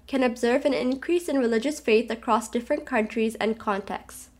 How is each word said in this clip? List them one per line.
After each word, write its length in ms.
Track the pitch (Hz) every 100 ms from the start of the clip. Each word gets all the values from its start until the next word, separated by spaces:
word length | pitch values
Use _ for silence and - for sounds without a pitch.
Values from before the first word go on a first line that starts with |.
| -
can 160 | 269
observe 400 | 254 247 233 247
an 100 | 285
increase 540 | 254 254 269 - 349 349
in 100 | 277
religious 400 | 233 226 262 302
faith 320 | - 220 226
across 380 | 233 - 226 233
different 360 | 247 240 302
countries 520 | 302 240 220 233 220 226
and 240 | 202 226
contexts. 680 | 220 196 - - - - -